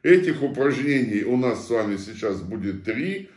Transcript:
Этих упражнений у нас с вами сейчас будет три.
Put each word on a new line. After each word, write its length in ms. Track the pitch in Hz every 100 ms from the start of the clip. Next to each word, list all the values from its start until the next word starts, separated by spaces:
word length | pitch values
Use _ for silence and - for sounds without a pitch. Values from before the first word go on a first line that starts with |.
Этих 400 | 160 180 170 143
упражнений 800 | 139 123 139 127 143 135 113 104
у 140 | 107 123
нас 300 | 127 104 -
с 20 |
вами 280 | 117 104 95
сейчас 440 | 98 113 110 95
будет 420 | 92 107 98 95
три. 460 | 104 113 180 196 -